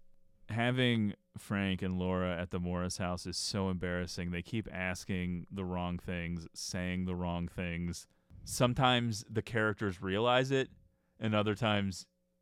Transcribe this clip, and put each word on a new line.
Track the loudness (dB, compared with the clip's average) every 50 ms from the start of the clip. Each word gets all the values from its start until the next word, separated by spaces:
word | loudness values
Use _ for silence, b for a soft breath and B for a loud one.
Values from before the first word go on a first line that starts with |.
| -20 -20 -20 -20 -20 -20 _ _ -10 -6
Having | -2 0 2 2 2 4 4 4 4 4 2 2 0 -4 _ _ -16 -12
Frank | -6 -2 0 2 2 2 0 0
and | 0 0 0 0
Laura | 0 2 2 2 0 0 0 -2
at | -4 -2
the | -2 -2
Morris | -2 0 0 0 0 -2 -2 -2
house | -2 -2 -2 -4 -4
is | -6 -6 -4
so | -4 -2 0 0 0 0
embarrassing. | 0 0 -2 -2 -2 -2 -2 -4 -4 -4 -4 -2
They | -2 -4
keep | -4 -4 -4 -4 -4 -4
asking | -4 -2 -2 -2 -2 -4 -4 -4 -2 0 0 -2 -2 -4 -6 -8
the | -6 -6 -4
wrong | -2 -2 -2 -2 -2 -4 -4
things, | -4 -4 -4 -4 -4 -4 -4 -6 -6 -10
saying | -12 -10 -8 -6 -4 -4 -2 -2 0 0 0
the | -2 -2
wrong | -2 -2 -2 -2 -2 -4 -4
things. | -4 -4 -4 -4 -2 -2 -2 -2 -4 -6 -10 _ _ _ _ -20 -20 -16 -10
Sometimes | -6 0 2 2 2 4 4 4 6 6 4 2 0 -2 -4 -6 -4
the | -4 -4
characters | -2 0 2 2 2 2 2 2 0 -2 -2 -2
realize | -2 0 2 4 4 6 6 6 4 4
it, | 2 2 2 0 -4 -20 -20 _ _ _ _ _ _ -4
and | -2 2 4
other | 4 4 4 2
times | 2 2 2 4 4 2 0 -2 -6 -10 _ _ _ _ _ _ _